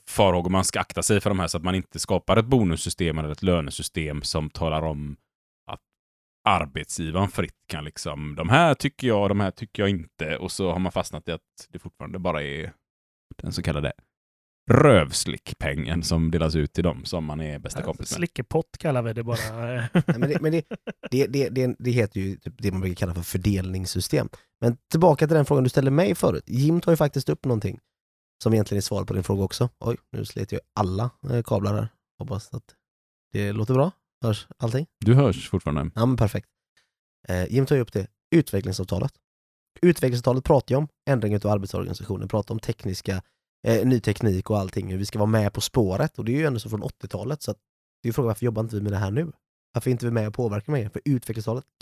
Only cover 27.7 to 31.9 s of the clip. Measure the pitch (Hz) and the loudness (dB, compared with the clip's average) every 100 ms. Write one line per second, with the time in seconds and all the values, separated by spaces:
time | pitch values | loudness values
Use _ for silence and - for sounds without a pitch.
27.7 | - _ _ _ _ _ _ 110 110 101 | -8 _ _ _ _ _ _ 2 4 2
28.7 | 101 - 101 98 101 90 98 95 - 120 | -2 -2 -4 -2 -4 -2 -2 -2 -2 -4
29.7 | - 117 - _ - 104 - 101 - - | -2 -6 -6 _ -10 -8 -8 -8 -8 -8
30.7 | - 95 95 123 - 139 120 - 104 101 | -2 -2 0 -4 -6 -4 -4 0 -2 0
31.7 | 104 110 | -2 -4